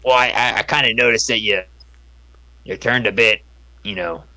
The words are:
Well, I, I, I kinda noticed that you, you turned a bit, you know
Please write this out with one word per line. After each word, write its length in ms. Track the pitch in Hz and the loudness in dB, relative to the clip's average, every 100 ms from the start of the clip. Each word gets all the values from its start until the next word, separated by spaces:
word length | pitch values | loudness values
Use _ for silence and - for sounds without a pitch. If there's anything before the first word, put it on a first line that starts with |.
Well, 120 | 127 127 | 4 2
I, 120 | 123 | 4
I, 320 | - 123 107 | 0 0 -2
I 40 | |
kinda 300 | 107 147 131 | -2 0 0
noticed 340 | 117 123 113 - | 2 2 2 0
that 120 | 117 | -4
you, 240 | 107 98 92 - - - - - _ - - - | 0 -2 -4 -20 -20 -20 -20 -20 _ -20 -20 -20
you 140 | - 92 | -12 -6
turned 300 | 117 123 110 | -2 0 -2
a 40 | |
bit, 300 | 98 113 107 - - - - | 2 2 2 -4 -20 -20 -16
you 120 | - 196 | -12 -8
know 280 | 175 165 151 | -6 -8 -14